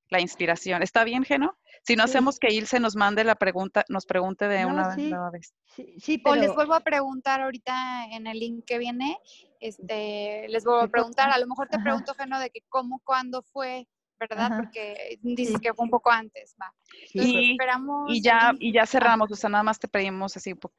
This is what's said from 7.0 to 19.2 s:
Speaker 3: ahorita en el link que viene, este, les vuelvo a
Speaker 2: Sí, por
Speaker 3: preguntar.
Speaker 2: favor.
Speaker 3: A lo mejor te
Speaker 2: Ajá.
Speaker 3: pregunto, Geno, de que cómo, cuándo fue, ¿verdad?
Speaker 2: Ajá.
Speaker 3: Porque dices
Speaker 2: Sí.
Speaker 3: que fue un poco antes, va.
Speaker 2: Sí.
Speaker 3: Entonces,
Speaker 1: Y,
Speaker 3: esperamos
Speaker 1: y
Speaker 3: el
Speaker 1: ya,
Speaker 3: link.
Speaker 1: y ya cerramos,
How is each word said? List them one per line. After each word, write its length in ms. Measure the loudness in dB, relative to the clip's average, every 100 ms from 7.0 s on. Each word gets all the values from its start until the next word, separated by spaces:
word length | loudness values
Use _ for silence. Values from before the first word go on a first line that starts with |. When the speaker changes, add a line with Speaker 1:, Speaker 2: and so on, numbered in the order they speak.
| 0 -4 -2 0
Speaker 3:
ahorita 680 | -2 -6 -6 -4 -2 -4 -8
en 160 | -10 -8
el 140 | -6
link 240 | -6 -6 -4
que 120 | -4
viene, 400 | -2 -2 -4 -6 _ -20 _ _
este, 880 | -14 -10 -8 -6 -6 -6 -6 -8 -6
les 160 | -2
vuelvo 160 | 2 2
a 20 |
Speaker 2:
Sí, 40 | 4
por 20 |
Speaker 3:
preguntar. 360 | 2 2 2 2
Speaker 2:
favor. 100 | 2
Speaker 3:
A 40 |
lo 60 | 0
mejor 220 | -6 -4
te 80 | -2
Speaker 2:
Ajá. 80 |
Speaker 3:
pregunto, 300 | 0 -2 -4
Geno, 260 | -8 -6 -6
de 100 | -6
que 100 | -10 -6
cómo, 320 | -4 -4 -6
cuándo 380 | -2 -2 -2 -8
fue, 440 | -10 -8 -8 -8 -14 _ _ -12
¿verdad? 280 | -8 -2 -2
Speaker 2:
Ajá. 100 | -2
Speaker 3:
Porque 560 | -6 -10 -10 -10 -12 -8
dices 320 | -6 -2 -2
Speaker 2:
Sí. 60 | -2
Speaker 3:
que 120 | -2
fue 120 | -2
un 60 | -2
poco 200 | 0 2
antes, 460 | 2 0 -16 -20 -18
va. 140 | -18 _ _
Speaker 2:
Sí. 200 | -20 -8
Speaker 3:
Entonces, 200 | 0 2 4
Speaker 1:
Y, 140 | 2
Speaker 3:
esperamos 580 | 2 0 -2 -4 -6 -4
Speaker 1:
y 40 | 0
Speaker 3:
el 40 |
Speaker 1:
ya, 260 | 4 6 6
Speaker 3:
link. 120 | 4
Speaker 1:
y 100 | 2
ya 120 | 2 4
cerramos, 440 | 4 4 4